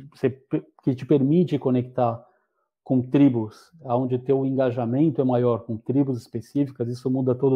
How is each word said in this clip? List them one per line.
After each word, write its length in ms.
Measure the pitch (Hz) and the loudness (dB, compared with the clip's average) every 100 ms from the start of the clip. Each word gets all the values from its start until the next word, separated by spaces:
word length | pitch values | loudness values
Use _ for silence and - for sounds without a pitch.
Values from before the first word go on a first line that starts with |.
| 139 | -12
você 160 | - 135 | -4 -2
pe-, 360 | 131 _ 156 - _ | -2 _ -6 -6 _
que 120 | - 127 | -4 -4
te 100 | - | 2
permite 540 | 147 135 165 170 143 | 2 4 2 2 0
conectar 680 | 135 127 123 127 120 117 - _ _ _ _ _ | 0 0 -2 -2 -2 -2 -12 _ _ _ _ _
com 180 | - 131 | -2 -2
tribos, 680 | 123 143 143 120 107 - _ _ | 2 4 4 4 -4 -10 _ _
onde 340 | 131 123 131 127 | -4 -2 -2 -4
o 40 | |
teu 260 | 131 135 135 | 0 0 0
engajamento 760 | 135 131 117 117 127 160 151 | 0 0 -2 -2 0 0 0
é 20 | |
maior, 360 | 131 123 120 113 | 0 2 2 0
com 180 | - 107 | -4 -8
tribos 400 | - 127 135 127 | -2 0 0 -4
específicas, 720 | - 117 - 143 143 - 120 | -8 -12 -6 -4 -4 -4 -8
isso 200 | 123 135 | -4 -4
muda 240 | 131 131 | -2 0
todo 200 | 123 139 | 0 2